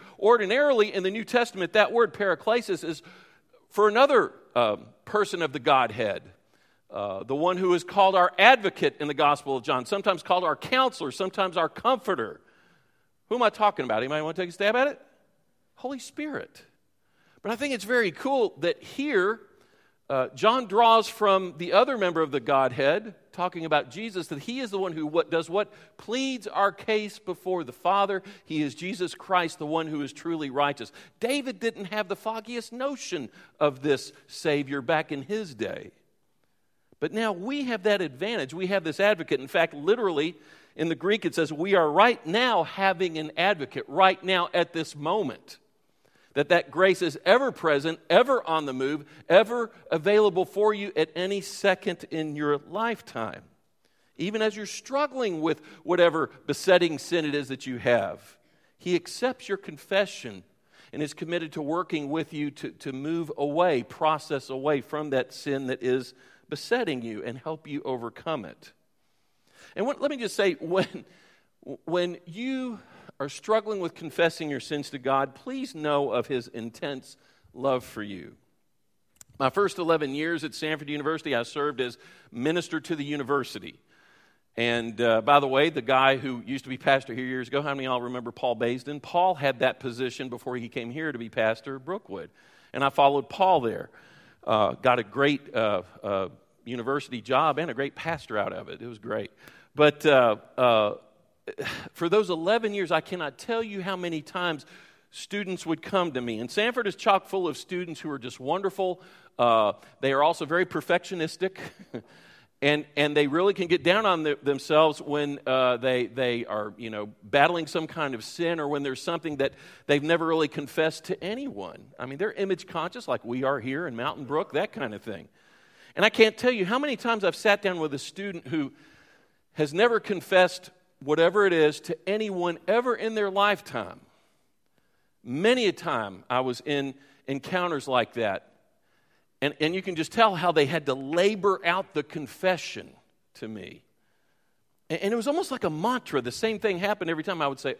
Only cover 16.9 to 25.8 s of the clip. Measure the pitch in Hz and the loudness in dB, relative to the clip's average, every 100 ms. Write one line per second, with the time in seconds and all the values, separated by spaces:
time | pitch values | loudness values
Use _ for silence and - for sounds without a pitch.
16.9 | _ _ _ _ _ 202 233 285 240 202 | _ _ _ _ _ -6 -4 -2 -4 0
17.9 | 247 202 143 262 269 202 - 165 - - | 2 2 -2 -2 2 0 0 -2 -2 -8
18.9 | - 294 214 190 220 - _ _ _ _ | -6 0 2 2 -2 -10 _ _ _ _
19.9 | _ - 135 127 135 214 254 214 202 233 | _ -4 -2 -2 2 4 4 2 6 8
20.9 | 226 202 - 208 190 180 151 175 190 254 | 8 4 0 4 4 2 -8 4 4 6
21.9 | 247 185 160 156 139 117 139 127 135 139 | 2 0 2 0 0 2 4 4 2 2
22.9 | 185 220 - _ - 180 175 160 147 131 | 2 -2 -18 _ -6 -6 -4 0 0 0
23.9 | 160 220 185 160 143 - 254 240 190 190 | -10 -8 -8 -8 -8 -8 -8 -6 -4 -4
24.9 | 156 151 165 156 165 160 190 202 - | -4 0 0 2 0 0 -2 -2 -8